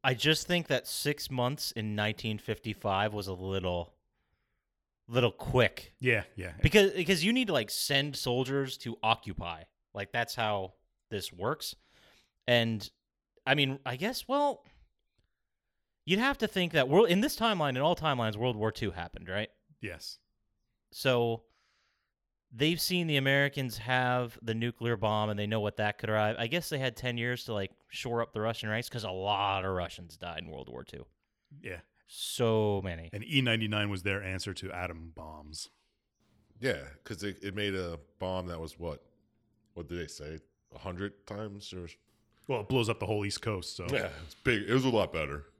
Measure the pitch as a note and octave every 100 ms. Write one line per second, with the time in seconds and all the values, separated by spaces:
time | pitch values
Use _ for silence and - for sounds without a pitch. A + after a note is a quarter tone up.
0 | C3+ B2 D3+ D#3+ - F3 D#3+ C3 - -
1 | D3 D3 - C3 B2 D3 - - G#2+ G#2
2 | G#2 G#2+ A2+ G#2+ - G#2 A2 G2+ G#2 F#2+
3 | G#2+ G#2 G2 F2+ F#2+ F#2+ F2+ F2 E2 _
4 | _ _ _ _ _ _ _ _ _ _
5 | - A#2+ A#2+ - - B2 G#2+ - - _
6 | B2+ A2 - - F2+ D#2+ D#3 G#3 G3 F#3
7 | E3 F3+ F3+ B3 A3+ G3+ G#2+ - - C#3
8 | C#3+ C3 B2+ B2 C3 C#3 C3 - A#2+ A2+
9 | A2 A2+ - F2 E2+ E2 E2 _ _ G#2
10 | G2+ A#2+ A2+ - A2 G2+ F#2+ _ _ _
11 | _ G#2 - E2+ G#2 D#3 - - _ _
12 | _ _ _ _ - A#2+ A2+ A2 - _
13 | _ _ _ _ - D3 C#3 C#3 C3+ B2+
14 | G3 B3+ - C#4 C#4+ A#3+ - _ _ _
15 | _ _ _ _ _ _ _ _ _ _
16 | - F#3 C4 C4+ A3 F#3+ F3 D#3 C3 E3
17 | G#3+ F3+ C4 - A3+ F#3+ D3 B2+ D3+ F3
18 | D#3 B2+ A2 G#2 B2+ G#2+ A2 - G#2+ F2
19 | E2+ - E2+ F#2+ G#2+ _ _ _ G2+ E2
20 | - - _ _ _ _ _ _ _ -
21 | C3+ B2 A#2 A2+ _ _ _ _ _ _
22 | _ _ _ _ _ A#2 D3+ F3 - F3+
23 | E3 C#3+ C3+ C#3 C#3 C#3 C3 A2 A#2 B2+
24 | B2+ B2+ A#2+ - A2+ A2+ A#2+ - A#2 A2+
25 | G#2+ G#2+ G#2+ G#2 G#2 A2 G#2 - G#2 -
26 | A2 G#2+ G#2+ A2 A#2 E3+ E3 C#3+ C3 A2+
27 | B2+ A#2 A#2+ B2 - G#2+ G2 _ _ -
28 | B2+ A#2 A#2 A2 A2 A2+ A2 A2 A#2+ B2
29 | G2+ F#2 G2 G2+ G2+ G2 F#2+ F#2 F2 -
30 | E2+ - F2 D#2+ E2 D2 C2 B1 - C#2+
31 | B1+ _ _ _ _ C#3+ A2+ F2 - _
32 | _ - - - A#2 A2 G#2+ G2+ F#2 E2
33 | E2+ G#2 A2+ C#3 B2+ A2+ A2 G#2+ G#2 G2
34 | G2 G2 F#2+ F#2 G2+ F#2 F#2+ F2+ F2+ E2
35 | E2 D#2+ D#2 D#2 D2+ D#2 - _ _ _
36 | _ _ _ _ _ - B2+ D#2 C#2 -
37 | - G#2+ G2+ F2+ G2+ F#2+ G2+ F#2+ F2 D#2+
38 | - _ F#2 F#2 F2+ E2+ D#2+ - E2+ D2
39 | _ _ _ _ _ _ _ - D#2+ F2
40 | D#2 - D2 D#2+ _ _ _ - G2 F2+
41 | G2+ - - G#2 G#2+ G2+ - F#2 E2+ -
42 | _ _ _ _ - B2 G#2 C3 A2 A2
43 | G2 G#2 G2+ - A2+ G2 F2 - F#2 C3+
44 | E2+ D2+ E2+ - - A2 G2 B2+ C3 A2+
45 | F2+ E2 D2 D2 -